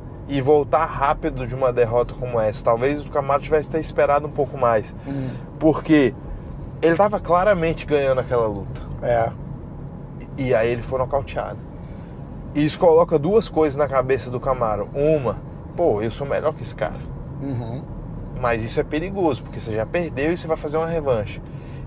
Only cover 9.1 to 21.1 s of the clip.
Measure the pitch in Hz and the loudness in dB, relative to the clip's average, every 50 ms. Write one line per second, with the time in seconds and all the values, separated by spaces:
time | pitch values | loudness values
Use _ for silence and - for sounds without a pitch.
9.1 | 120 117 113 - - - - - - - - - - - - - - - - - | 2 2 2 0 -2 -6 -10 -12 -12 -12 -12 -12 -12 -12 -12 -12 -12 -12 -14 -14
10.1 | - - - - - - 135 127 123 110 113 117 120 120 113 - 131 127 127 131 | -14 -14 -12 -10 -6 -4 0 2 4 4 4 2 0 -2 -2 -4 -2 -2 -2 0
11.1 | 139 139 - - - 135 104 98 101 - - - - - - - - - - - | 0 -2 -2 -2 -6 -6 -6 -6 -6 -10 -12 -14 -14 -14 -12 -12 -12 -12 -12 -14
12.1 | - - - - - - - - - 143 151 147 - - 185 170 156 165 175 - | -14 -14 -12 -12 -12 -12 -10 -4 0 0 0 0 2 6 6 8 8 8 6 6
13.1 | 165 147 139 175 208 226 - - - 160 156 151 135 143 147 135 135 131 123 127 | 2 2 2 4 2 2 2 2 2 2 2 2 2 0 0 2 2 2 2 2
14.1 | 135 120 117 123 123 120 - 139 131 123 117 110 107 101 98 - - 143 143 156 | 2 0 0 -4 -6 -4 0 0 0 0 0 0 0 -2 -2 -4 -2 2 2 4
15.1 | 160 147 127 110 95 - - - - - - - - - 170 151 110 101 110 117 | 4 4 2 0 -2 -4 -6 -12 -14 -12 -12 -8 -2 2 2 2 4 2 0 -2
16.1 | - - 143 139 113 - - 156 147 - 120 - - - - - - - - - | -2 -4 -4 -2 -2 0 0 0 -2 -4 -8 -10 -6 -4 -4 -4 -4 -8 -10 -10
17.1 | - - - - - 135 139 139 131 117 120 113 117 135 - - - - - - | -10 -10 -10 -10 -10 -8 -6 -6 -6 -6 -6 -6 -8 -8 -10 -10 -10 -10 -10 -10
18.1 | - - - - - - 123 120 117 113 113 113 - 151 139 - 151 156 170 196 | -10 -10 -10 -10 -6 -2 0 0 0 0 -2 -2 -2 -2 -2 -2 -2 -4 -4 -4
19.1 | 196 196 180 156 127 104 - - - 110 - 113 107 110 110 - 165 175 170 151 | -2 0 2 2 0 0 -4 -10 -10 -10 -6 -4 -2 -2 -2 0 -2 -2 -2 -2
20.1 | 120 131 143 160 180 170 175 160 160 156 - 147 147 160 165 165 170 165 143 139 | -2 -2 0 0 0 -2 -2 -4 -4 -2 -2 -2 -2 0 0 0 -2 -2 0 0